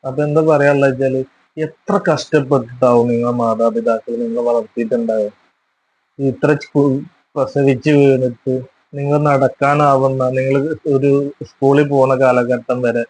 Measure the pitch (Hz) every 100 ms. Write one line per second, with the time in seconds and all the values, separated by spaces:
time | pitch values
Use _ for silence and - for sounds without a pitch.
0 | 135 131 147 151 156 147 143 143 139 127
1 | 135 131 131 _ _ - 156 - - 196
2 | 185 147 - 156 131 139 117 - 127 120
3 | 120 117 120 120 117 110 117 113 113 113
4 | - 117 117 117 120 120 110 - 117 120
5 | 113 110 104 _ _ _ _ _ _ _
6 | _ - 135 120 143 151 - 147 143 135
7 | 147 _ _ 151 131 143 139 131 156 147
8 | 139 131 127 120 - 127 127 _ _ 143
9 | 143 147 147 139 135 - 143 147 147 135
10 | 135 131 127 131 131 139 147 156 156 139
11 | 143 139 143 - 139 _ 135 139 147 139
12 | 131 131 131 123 120 123 - 123 123 117
13 | 117